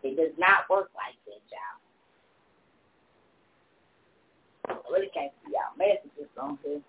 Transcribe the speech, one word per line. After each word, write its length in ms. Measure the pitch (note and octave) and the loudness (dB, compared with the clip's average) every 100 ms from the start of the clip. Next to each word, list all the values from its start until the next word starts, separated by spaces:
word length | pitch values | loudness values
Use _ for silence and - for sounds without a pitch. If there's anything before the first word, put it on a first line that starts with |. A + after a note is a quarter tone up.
It 120 | C3+ C3 | -4 0
does 200 | D#3+ D#3+ | 0 2
not 300 | F#3 G3 - | 6 6 6
work 220 | F#3+ F#3 - | 2 0 -8
like 200 | - - - | -12 -14 -20
that, 160 | G#2+ _ | -20 _
y'all. 280 | A2 - - _ _ _ _ _ _ _ _ _ _ _ _ _ _ _ _ _ _ _ _ _ _ _ _ _ _ _ _ - | -14 -12 -14 _ _ _ _ _ _ _ _ _ _ _ _ _ _ _ _ _ _ _ _ _ _ _ _ _ _ _ _ -8
I 60 | - - | -8 0
really 200 | F#3+ - | 0 0
can't 180 | - C#3+ _ | -4 -6 _
see 80 | D3 | -6
y'all 240 | - - - | -4 -4 2
messages 540 | G3 G3+ - - D3 - | 4 4 0 -16 -16 -10
on 180 | C#3+ C#3+ | -8 -6
here. 180 | - D3 | -6 -8